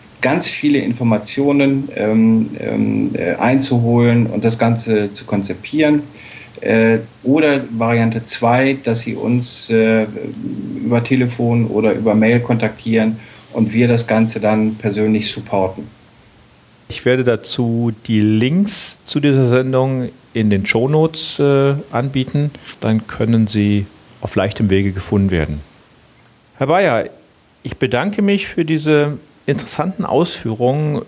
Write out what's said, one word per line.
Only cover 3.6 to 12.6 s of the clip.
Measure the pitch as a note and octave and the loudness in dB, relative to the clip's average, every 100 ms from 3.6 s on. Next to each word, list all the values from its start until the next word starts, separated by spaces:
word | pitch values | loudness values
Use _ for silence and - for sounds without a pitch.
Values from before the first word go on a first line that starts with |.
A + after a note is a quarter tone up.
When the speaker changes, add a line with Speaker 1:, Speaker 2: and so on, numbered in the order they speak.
| C3 B2 A#2 A#2+ A#2+ A#2 A2+ | 2 0 2 4 4 4 2
Speaker 1:
und | G#2+ | 0
das | A2+ A2+ | -2 0
Ganze | A#2 A#2 A2+ G#2+ G2+ | 0 0 0 -2 -2
zu | - - | -6 -6
konzipieren. | G2+ G2 F#2 - D3+ D3+ D3 - - - - - - | -4 -4 -10 -6 0 2 2 -2 -16 -20 -20 -20 -8
Äh, | - A2 A2+ A2+ - - | 0 2 4 2 -2 -6
oder | B2 D3+ D3+ C#3 A2+ | 0 2 4 2 -2
Variante | A2+ A#2 A#2 A2+ A2+ | -2 0 2 0 -2
zwei, | - - A#2 B2 C3+ C3+ | -6 -2 2 4 2 0
dass | - A#2 | -2 -4
Sie | A#2 G#2+ | -4 -6
uns, | G#2+ B2 A#2+ - - | -2 -2 -2 -10 -2
äh, | A2+ A2 A2 G#2 - - - - - - - | 2 4 2 0 -6 -10 -10 -10 -8 -8 -6
über | A2+ A#2+ | -2 -2
Telefon | A#2 B2+ B2 A#2+ A#2+ A#2 A2+ | 0 0 0 -2 0 0 0
oder | G#2+ A2 | 0 0
über | - A2 G#2+ | 0 2 2
Mail | A2 A#2+ | 4 2
kontaktieren | A#2+ A2+ | 2 0